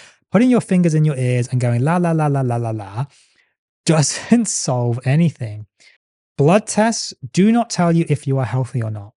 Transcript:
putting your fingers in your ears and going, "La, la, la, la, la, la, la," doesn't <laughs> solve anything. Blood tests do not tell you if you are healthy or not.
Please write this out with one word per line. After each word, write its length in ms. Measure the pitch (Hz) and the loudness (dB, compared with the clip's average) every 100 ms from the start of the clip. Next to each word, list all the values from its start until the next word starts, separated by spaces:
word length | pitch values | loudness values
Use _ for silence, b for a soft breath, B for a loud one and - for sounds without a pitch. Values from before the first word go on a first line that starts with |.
| B B _ | B B _
putting 180 | 196 254 | 2 4
your 100 | 240 | 4
fingers 320 | - 185 170 | 2 2 2
in 120 | 156 | 2
your 120 | 151 131 | 0 0
ears 300 | 123 123 120 | 0 0 0
and 120 | 127 | -2
going, 220 | 120 117 | 0 0
"La, 160 | 139 175 | 0 0
la, 120 | 170 | 0
la, 160 | 160 151 | 0 0
la, 140 | 139 | 0
la, 160 | 127 120 | 0 -2
la, 140 | 117 | -4
la," 360 | 110 98 101 143 b b b b b _ _ | -6 -8 -8 -10 b b b b b _ _
doesn't 640 | - 160 139 - - 233 214 | 0 2 0 -4 0 0 2
<laughs> 0 | |
solve 500 | - - 123 120 120 | -4 -4 -2 -2 -2
anything. 600 | 131 147 170 - 110 104 107 _ b b _ _ _ - | 0 2 2 -2 -10 -12 -18 _ b b _ _ _ 0
Blood 300 | 143 202 - | 4 4 2
tests 480 | - 220 220 - - - | 0 0 -2 -8 -14 -6
do 200 | - 202 | 0 2
not 180 | 233 220 | 2 0
tell 220 | - 175 | -2 0
you 120 | 165 170 | 2 0
if 180 | 147 135 | -2 -2
you 100 | 135 | -4
are 60 | |
healthy 380 | 123 131 123 127 | -2 -4 -4 -6
or 80 | 110 | -6
not. 240 | 107 101 | -8 -14